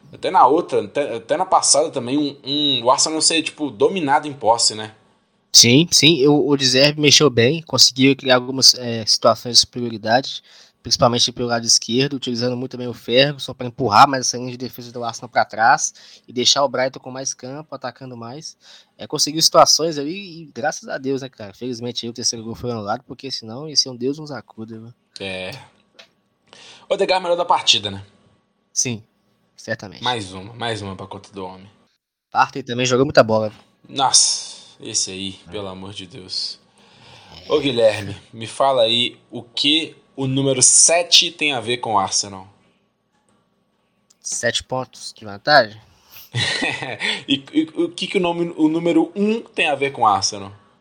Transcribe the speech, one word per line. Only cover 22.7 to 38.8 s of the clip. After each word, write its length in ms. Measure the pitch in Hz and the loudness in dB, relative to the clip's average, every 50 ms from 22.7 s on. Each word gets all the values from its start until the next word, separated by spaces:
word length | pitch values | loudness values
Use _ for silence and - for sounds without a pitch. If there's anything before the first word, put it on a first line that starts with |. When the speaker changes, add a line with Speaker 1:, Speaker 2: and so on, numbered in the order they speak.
| 120 113 104 101 107 127 - | -6 -6 -4 -6 -6 -6 -6
Speaker 2:
porque 240 | _ 139 - - 135 | _ -18 -14 -12 -12
senão 360 | 123 - - 110 110 127 151 | -12 -10 -12 -14 -14 -14 -14
ia 80 | 160 143 | -6 -4
ser 120 | - - 135 | -4 -4 -4
um 60 | 127 | -6
Deus 240 | 117 120 131 143 156 | -6 -6 -6 -6 -6
nos 100 | 156 147 | -10 -12
acuda, 480 | 139 117 - _ - - 110 113 113 | -12 -14 -14 _ -16 -16 -16 -14 -14
viu? 160 | 110 113 117 123 _ _ _ _ - | -18 -18 -20 -20 _ _ _ _ -12
Speaker 1:
É. 320 | 101 95 92 92 92 92 95 - - - _ _ _ _ _ - - _ _ _ _ _ _ _ _ _ - - - - - - - _ | -10 -10 -10 -10 -10 -12 -12 -16 -18 -20 _ _ _ _ _ -20 -20 _ _ _ _ _ _ _ _ _ -20 -20 -20 -20 -20 -20 -6 _
Odegaard 340 | 190 202 196 185 185 185 185 | -2 -2 0 0 0 0 0
melhor 140 | 175 175 | 0 -2
da 80 | 170 175 | -2 2
partida, 440 | 175 175 - - - - 113 104 104 | 0 0 0 2 0 0 0 0 -6
né? 140 | 98 98 98 _ _ _ _ _ _ _ _ _ _ _ _ _ _ | -10 -10 -14 _ _ _ _ _ _ _ _ _ _ _ _ _ _
Speaker 2:
Sim. 280 | - - 131 117 104 113 _ _ _ _ _ _ _ _ _ _ _ - | -4 -4 -4 -4 -8 -10 _ _ _ _ _ _ _ _ _ _ _ -10
Certamente. 400 | - 110 - - 98 92 - 110 | -10 -8 -8 -8 -18 -16 -8 -6
Speaker 1:
Mais 300 | 120 123 117 101 92 95 | -4 -4 -4 -6 -10 -12
uma, 200 | 95 92 - - | -16 -16 -16 -14
mais 280 | 117 117 117 113 104 | -10 -8 -8 -6 -8
uma 120 | 101 98 95 | -8 -12 -12
pra 140 | 92 98 | -12 -14
conta 240 | 95 - 98 95 - | -14 -16 -18 -18 -16
do 140 | - 95 95 | -16 -14 -14
homem. 240 | 90 92 92 95 101 _ _ _ _ _ _ _ _ _ _ _ _ | -14 -14 -18 -20 -20 _ _ _ _ _ _ _ _ _ _ _ _
Speaker 2:
Partey 320 | - - 135 - - 143 131 | 0 0 0 0 -2 -12 -10
também 220 | - 120 120 127 | -8 -4 -4 -2
jogou 200 | 123 127 123 135 | 0 2 2 2
muita 180 | 147 156 151 123 | 4 4 4 4
bola. 260 | 110 110 110 110 107 104 - _ _ _ _ _ | 4 4 0 0 -2 -8 -12 _ _ _ _ _
Speaker 1:
Nossa, 880 | - 127 131 135 127 - - - - - - - - - - - - - _ | -12 -4 -2 0 2 4 4 2 2 -2 -4 -8 -14 -18 -20 -20 -20 -20 _
esse 280 | - 113 110 - - - | -14 -6 -6 -4 -4 -4
aí, 300 | 95 92 98 95 92 - - | -6 -8 -8 -10 -10 -12 -18
Speaker 2:
É. 40 | - | -12
Speaker 1:
pelo 160 | - 104 101 95 | -12 -10 -10 -10
amor 240 | 92 92 95 98 104 | -12 -12 -14 -14 -14
de 120 | 95 95 | -16 -16
Deus. 540 | 87 - 98 92 92 - - - - - _ _ _ _ _ _ _ _ _ - - - - - - - - - | -16 -18 -20 -16 -10 -8 -8 -8 -8 -12 _ _ _ _ _ _ _ _ _ -20 -20 -20 -20 -20 -20 -20 -20 -6
Speaker 2:
É. 20 | - - | -2 -2
Speaker 1:
Ô, 60 | 156 | 0
Guilherme, 520 | 135 139 123 117 113 110 104 104 101 98 95 90 - _ - | 0 0 0 4 4 4 4 2 -6 -10 -12 -14 -16 _ -16
me 120 | 113 113 | -14 -14
fala 360 | 107 - - 143 135 135 127 | -14 -2 0 2 2 4 4